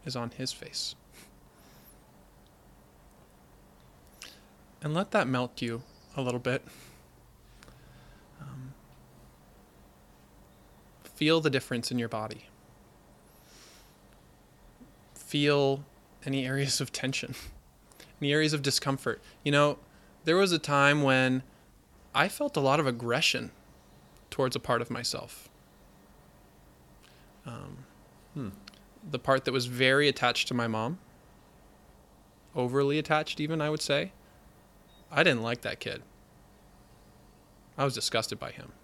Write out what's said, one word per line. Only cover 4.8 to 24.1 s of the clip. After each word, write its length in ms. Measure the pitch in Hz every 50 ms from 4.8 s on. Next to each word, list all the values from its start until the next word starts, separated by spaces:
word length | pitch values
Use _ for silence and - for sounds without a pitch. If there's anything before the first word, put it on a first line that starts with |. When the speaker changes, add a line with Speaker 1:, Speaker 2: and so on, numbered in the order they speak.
Speaker 1:
And 120 | - 151 151
let 160 | 175 202 -
that 160 | - 214 135 127
melt 320 | 131 123 123 120 - -
you 200 | 123 117 113 120 131 - - - - - -
a 60 | 139
little 180 | 131 123 120 123
bit. 220 | 123 127 127 139 - - - - - - - - - - - - - - - - - - - - - - - - - - - - - - - - - - - -
Um, 320 | 147 135 131 131 127 135 139 - - - - - - - - - - - - - - - - - - - _ - - - - - - - - - - - - - - - - - - - - - - - - - -
feel 360 | - - - 151 151 165 165
the 100 | 156 151
difference 400 | 135 131 - - 131 117 113 -
in 80 | 127 123
your 100 | 117 113
body. 380 | - 110 110 110 113 - - - - - - - - - - - - - - - - - - - - - - - - - - - - - - - - - - - - - - - - - - - - - - - - - - - - - - - -
Feel 680 | - - - - 147 143 147 143 143 139 139 139 143 143 - - - - - - - -
any 220 | 135 135 135 127
areas 340 | 127 131 135 - 135 - -
of 120 | 135 -
tension, 420 | - - - 131 135 - - - - - - - - - - - -
<laughs> 440 | - - - - - - - - -
any 120 | 147 143
areas 200 | 143 156 156 151
of 100 | 156 147
discomfort. 580 | 135 139 - - - 143 135 131 - 127 107 - - - - -
You 100 | - 143
know, 260 | 143 143 147 147 143 - - - - - - - - - -
there 120 | 160 165
was 160 | 185 196 185
a 60 | 175 156
time 440 | - 147 147 139 139 143 147 151
when 400 | 143 135 131 131 131 127 127 131 131 - - - - - - - - _ - - - - -
I 140 | - 151 196
felt 280 | - - 294 285 -
a 40 | 156
lot 180 | 139 131 139 156
of 60 | 151
aggression 640 | 131 123 117 123 117 120 147 - - - 127 117 90 - - - - - - - - - - - -